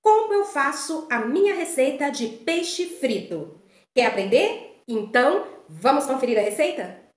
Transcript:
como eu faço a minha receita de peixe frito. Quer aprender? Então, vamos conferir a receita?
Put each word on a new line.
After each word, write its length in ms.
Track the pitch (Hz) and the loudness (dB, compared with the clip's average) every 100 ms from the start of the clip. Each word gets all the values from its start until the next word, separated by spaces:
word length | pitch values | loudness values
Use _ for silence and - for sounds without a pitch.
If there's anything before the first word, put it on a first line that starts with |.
como 320 | 427 427 427 | 6 4 4
eu 120 | 403 | 0
faço 640 | 403 294 277 - - 320 311 | 0 -2 -2 -2 -6 -8 -4
a 80 | 240 | -4
minha 360 | 220 302 403 | -2 2 2
receita 540 | 349 330 - 262 262 285 | 2 -4 0 0 2 -4
de 200 | 240 226 | -4 -6
peixe 580 | - - 339 339 - 349 | -6 -2 -2 -2 -6 -6
frito. 760 | - 262 202 180 165 143 - _ _ _ | -2 -2 -2 -6 -10 -10 -16 _ _ _
Quer 140 | - 226 | 2 2
aprender? 760 | 202 196 240 415 466 - - - | 0 2 4 4 -2 -12 -20 -6
Então, 580 | 220 214 240 262 392 - - - | -6 0 2 4 2 -4 -16 -20
vamos 380 | 156 240 285 277 | -2 2 2 0
conferir 320 | 262 233 220 | -2 2 2
a 40 | |
receita? 600 | 208 208 202 - 180 185 - | 2 0 0 0 -10 -12 -20